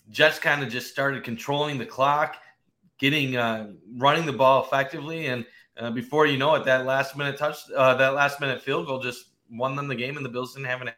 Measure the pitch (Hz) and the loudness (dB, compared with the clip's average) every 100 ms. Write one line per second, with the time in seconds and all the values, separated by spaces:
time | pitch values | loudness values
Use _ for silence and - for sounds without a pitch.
0 | _ 104 151 151 165 147 135 123 120 - | _ 2 4 4 0 0 -2 -6 -8 -4
1 | 139 131 107 113 - 143 151 139 113 - | -2 -4 -8 -8 -4 -2 -2 -4 -6 -2
2 | 135 147 151 - - _ _ _ _ _ | 0 2 -2 -6 -20 _ _ _ _ _
3 | 135 151 135 123 117 110 104 92 92 120 | 0 2 0 0 0 -2 -8 -16 -18 0
4 | 135 156 165 117 131 135 131 135 135 160 | 2 2 0 4 6 6 4 0 -2 -4
5 | 143 165 156 123 117 _ _ - 117 117 | -10 -8 -6 -6 -8 _ _ -12 -8 -6
6 | 117 151 151 135 143 151 135 131 127 135 | -2 4 4 4 2 2 4 2 2 0
7 | 131 139 143 139 151 151 - 139 131 123 | 0 -4 -6 -2 -4 -4 -4 4 6 6
8 | 135 139 143 139 143 123 - 147 165 131 | 4 4 0 0 -4 -4 -2 -2 -2 -6
9 | 123 123 - _ _ 113 131 139 143 123 | -6 -10 -14 _ _ -6 -4 -4 -6 -4
10 | 127 143 131 123 127 135 135 127 123 | -6 -6 -8 -6 -8 -8 -8 -6 -8